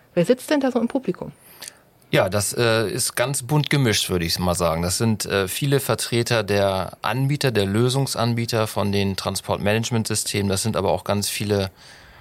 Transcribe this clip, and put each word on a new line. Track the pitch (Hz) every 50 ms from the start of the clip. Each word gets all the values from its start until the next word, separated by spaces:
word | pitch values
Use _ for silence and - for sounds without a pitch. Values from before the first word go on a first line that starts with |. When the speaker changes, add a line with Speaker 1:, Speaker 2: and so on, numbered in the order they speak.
| _ _ -
Speaker 1:
Wer | 175 170
sitzt | 170 254 254 - -
denn | 311 285
da | 269 262
so | 247 240
im | 226 233
Publikum? | - 269 - - 180 - - - - _ - - - - - - - - _ _ _ _ _ -
Speaker 2:
Ja, | - 143 110 95
das, | 92 104 101 - -
äh, | - 120 113 110 110 113 95
ist | - 120 - - -
ganz | - 120 135 143 - 127
bunt | 120 151 151 139 -
gemischt, | - 143 135 113 101 - - -
würde | 95 87 85
ich | 82 - -
mal | 87 90 87
sagen. | 85 87 80 80 82
Das | 85 90 - -
sind, | 117 113 107 98 - -
äh, | 98 98 98 92
viele | - - 151 139 143 135
Vertreter | - - 113 - - - 120 117 117 - 120 113
der | 104 95 101 101 101 98 95 95 87 - - - -
Anbieter, | - 110 131 135 139 147 143 - 131
der | 117 107 98 98
Lösungsanbieter | 98 110 123 127 123 139 135 127 - - 117 120 117 117 117 113 - 110 110
von | 107 - 104 101 101
den | 98 101 98 98 95
Transportmanagementsystemen. | - - - 95 - - - 95 - - 101 107 113 113 - 120 113 107 - 110 - - - - 104 101 98
Das | 95 95 -
sind | 113 90
aber | 80 95 90
auch | 80 - -
ganz | - 101 104 101 -
viele | - - 110 104 104 101 95 95 - - - - - - - - - -